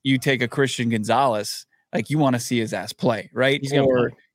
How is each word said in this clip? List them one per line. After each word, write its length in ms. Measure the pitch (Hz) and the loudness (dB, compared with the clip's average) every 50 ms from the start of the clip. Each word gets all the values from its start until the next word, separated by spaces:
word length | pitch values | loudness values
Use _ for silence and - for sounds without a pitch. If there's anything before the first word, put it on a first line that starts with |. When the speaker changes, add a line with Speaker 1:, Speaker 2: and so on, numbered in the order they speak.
| - | -2
Speaker 1:
you 140 | 135 135 127 | 0 0 0
take 240 | - 143 135 123 | 2 0 0 0
a 40 | 123 117 | 0 -2
Christian 420 | - 143 139 127 - - 120 117 | 0 0 0 0 0 -2 -2 0
Gonzalez, 760 | 117 110 104 110 113 127 139 131 110 104 104 - - - - _ _ _ _ _ | 0 0 0 2 2 2 2 2 2 0 -2 -6 -8 -12 -14 _ _ _ _ _
like, 180 | - 175 - - | -6 -6 -4 -2
you 80 | 143 156 | 0 2
wanna 200 | 147 131 123 120 | 2 2 2 0
see 180 | 123 - 127 117 | -2 -2 -2 -2
his 120 | 110 107 | -2 -2
ass 200 | 104 95 87 - | -4 -6 -6 -8
play, 380 | - - - 123 113 101 - - | -6 -2 -2 0 0 -2 -4 -8
right? 280 | - 117 131 139 139 147 | -2 0 0 2 2 0
Speaker 2:
He's 120 | 139 135 | -2 0
gonna 120 | 143 143 135 | 0 2 4
Speaker 1:
Or, 240 | 131 127 123 120 123 | 4 4 2 2 0
Speaker 2:
play. 80 | - - _ _ _ | -4 -10 _ _ _